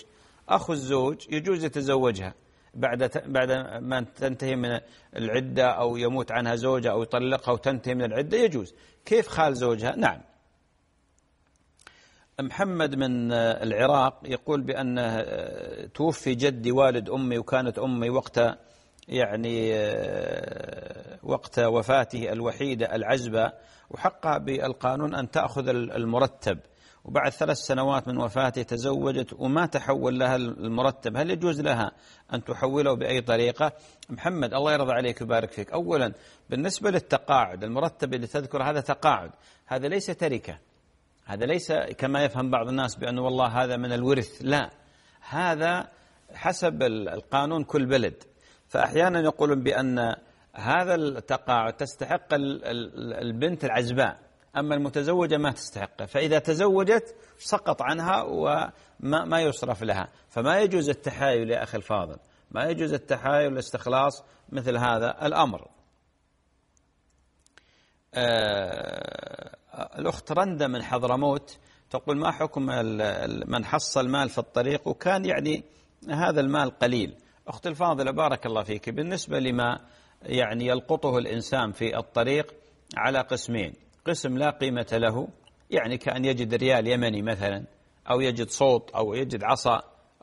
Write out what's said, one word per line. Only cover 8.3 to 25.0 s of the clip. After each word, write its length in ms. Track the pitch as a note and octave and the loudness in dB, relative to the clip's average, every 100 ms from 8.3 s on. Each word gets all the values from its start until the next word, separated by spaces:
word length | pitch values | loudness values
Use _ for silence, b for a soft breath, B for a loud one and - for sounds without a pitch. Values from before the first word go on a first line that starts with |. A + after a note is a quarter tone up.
| A3 | 4
يجوز. 380 | A3+ C#3 F#2 - b b - | 4 2 -6 -14 b b 2
كيف 220 | A3 - | 2 2
خال 280 | F#3 D#3 B2 | 2 2 4
زوجها؟ 400 | B2 A2 A#2 - | 2 2 0 2
نعم. 260 | D#3 D2 - _ _ _ _ _ _ _ _ _ _ _ _ _ _ _ B B B B B - | 0 0 -10 _ _ _ _ _ _ _ _ _ _ _ _ _ _ _ B B B B B -8
محمد 540 | C3+ E3+ G3 F3 D3+ C3+ | -8 -2 -2 0 0 0
من، 360 | C3 B2 A#2 | 0 0 0
آه، 320 | A#2 A#2 - | 2 2 2
العراق 560 | A2+ G#2+ C3 C#3+ C3 - - | 0 2 4 6 4 0 -6
يقول 360 | B2+ - C#3+ | -6 -2 -2
بأنه، 400 | C3 C3 C3 B2 | 0 -2 -2 0
آه، 840 | A#2 A2 - - - - - - - | 0 -2 -2 -6 -6 -8 -10 -10 -10
توفي 500 | - D#3+ C#3 C3+ A#2+ | -2 0 0 -2 2
جدي 360 | C#3 B2 A#2 | 2 2 2
والد 380 | B2+ C3+ A#2+ G2 | 6 6 4 -2
أمي، 280 | C3 B2+ A#2+ | -2 0 -2
وكانت 420 | A2+ C3 B2 G#2+ | 0 0 0 -2
أمي 300 | C3 A#2+ A#2 | -2 0 0
وقت، 480 | B2+ - A#2+ A#2 - b b b b - | 0 0 2 2 2 b b b b -6
يعني، 680 | B2+ G#2+ G#2+ A#2 A#2 A2 A2 | 0 0 0 -2 0 0 2
آه، 1400 | G#2 A2 - G2 E2+ - - - - - - - - - | 0 0 -2 -4 -4 -6 -8 -10 -10 -12 -14 -16 -16 -14
وقت 360 | - C3 - - | -4 -4 -2 2
وفاته 720 | A#2 A#2 G#2+ C3+ A#2 B2 A2+ | 4 4 4 2 2 -2 -4
الوحيدة 640 | A2 A#2 - C#3 A#2 A#2 A2 | -2 -4 -2 -4 -2 -2 -2
العزبة، 560 | G#2+ C3 A#2+ A2 A2+ - B B B | 0 0 0 0 0 -2 B B B
وحقها 480 | - F#3+ - D#3+ D3+ | -2 -2 -2 -2 -2
بالقانون 800 | C#3 C3+ C3 - B2+ C3+ | -2 -2 -4 -2 -2 -2